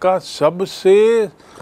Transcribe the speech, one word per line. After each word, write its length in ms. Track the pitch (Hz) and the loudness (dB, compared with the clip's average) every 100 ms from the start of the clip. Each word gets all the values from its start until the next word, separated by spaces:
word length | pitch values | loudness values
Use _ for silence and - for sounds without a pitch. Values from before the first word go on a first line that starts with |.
का 160 | 180 185 | -2 -2
सबसे 1120 | - - 147 175 190 - 185 202 220 233 202 - - - | -6 -2 -2 -2 -8 -2 2 4 4 2 -2 -8 -20 -20